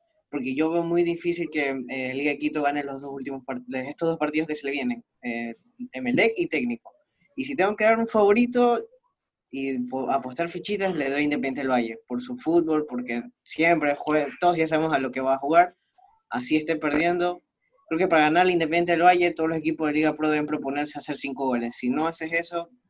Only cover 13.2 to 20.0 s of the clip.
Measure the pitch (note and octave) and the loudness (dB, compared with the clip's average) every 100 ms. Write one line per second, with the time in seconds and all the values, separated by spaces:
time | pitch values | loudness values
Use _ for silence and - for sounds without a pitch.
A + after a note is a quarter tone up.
13.2 | A#2+ - - - E3 E3 D3 C#3+ - D3+ | -8 -12 -6 0 2 4 2 0 0 0
14.2 | C#3 - F3 E3 D#3+ D#3 D#3+ C#3+ C3 C3 | 0 0 2 2 2 2 2 0 -2 -2
15.2 | C3 C3 C#3+ E3 F3 - _ _ _ _ | -2 0 4 6 6 2 _ _ _ _
16.2 | - A#2+ B2 D#3 D#3 D#3 D3+ D3 E3+ F3 | -8 -6 0 0 0 -2 0 2 2 2
17.2 | F3 F3 _ _ _ _ - D#3+ F#3+ D#3+ | 0 -4 _ _ _ _ -4 0 4 4
18.2 | D3+ E3+ F#3 F3 D#3+ E3+ F3 E3 F3+ F3+ | 6 6 4 4 2 2 2 6 6 6
19.2 | F3 E3 D#3+ D#3+ D#3 D3+ D#3 D3+ | 4 2 -2 0 -2 -2 0 2